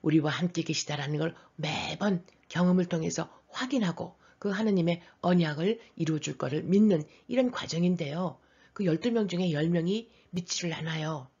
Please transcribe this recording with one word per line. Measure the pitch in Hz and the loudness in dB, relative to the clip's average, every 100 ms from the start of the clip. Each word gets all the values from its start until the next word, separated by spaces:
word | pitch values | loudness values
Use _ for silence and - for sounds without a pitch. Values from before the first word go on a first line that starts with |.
우리와 | 151 156 151 | 4 2 2
함께 | 131 175 170 | -2 -2 -2
계시다라는 | 160 151 - 147 143 151 | -4 -4 -4 -6 -4 -4
걸 | 160 - - - | -4 -6 -20 -8
매번 | 151 156 - 160 208 180 - _ _ | -6 -4 -6 -2 0 -2 -4 _ _
경험을 | 165 180 180 175 | 0 4 4 4
통해서 | 170 165 165 160 - _ | 0 -2 -4 -6 -10 _
확인하고 | - 254 269 190 160 170 - _ _ | -8 -2 0 0 -2 -8 -12 _ _
그 | 202 | -4
하나님의 | 196 220 190 170 170 - _ | 0 2 2 2 0 -6 _
언약을 | 180 180 160 147 180 226 - - | 4 4 4 0 -2 -2 -8 -4
이루어줄 | 160 156 143 - | -2 -2 -4 -4
거를 | 131 151 | -2 -2
믿는 | - 190 214 170 151 - - | 2 6 6 4 0 -16 -2
이런 | 240 254 | 0 2
과정인데요. | - - 160 175 180 151 156 180 - _ _ _ | -2 -6 0 0 0 -2 -4 -6 -8 _ _ _
그 | - 190 | -4 0
열두 | 160 247 | 2 0
명 | 233 202 | 0 0
중에 | 175 180 | 0 0
열 | 147 165 | 0 2
명이 | 170 170 214 226 _ _ | 2 2 -2 -4 _ _
믿지를 | 175 175 - 175 | -10 -6 -4 -4
않아요. | 160 160 160 156 156 131 _ | -4 -6 -4 -4 -6 -10 _